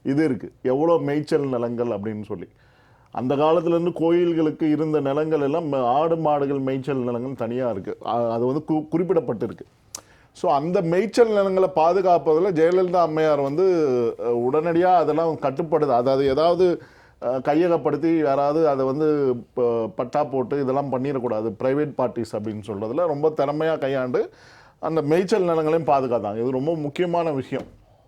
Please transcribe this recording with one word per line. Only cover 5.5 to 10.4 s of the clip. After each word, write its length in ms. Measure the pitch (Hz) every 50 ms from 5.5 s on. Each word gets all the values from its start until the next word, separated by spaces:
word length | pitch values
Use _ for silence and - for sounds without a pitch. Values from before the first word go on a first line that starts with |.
| 147 175 170 147 139
ம-, 120 | 135 127
ஆடு 320 | 120 123 147 160 165 165 165
மாடுகள் 420 | 160 151 147 147 143 139 143 139
மேய்ச்சல் 380 | 135 135 135 135 127 151 139 131
நிலங்கள் 360 | 120 123 120 117 123 135 135
தனியா 360 | - 120 113 120 127 131 120
இருக்கு. 280 | 107 95 - 104 95 - -
அ-, 260 | - 110 120 120 117
அது 140 | 113 117 120
வந்து 180 | 127 135 156 151 -
கு-, 200 | 160 156 151 -
குறிப்பிடப்பட்டிருக்கு. 720 | - 165 185 170 185 165 - - 120 101 120 107 90 - - _ _ _ _ _ - - - _ - _ _ _
So 200 | _ -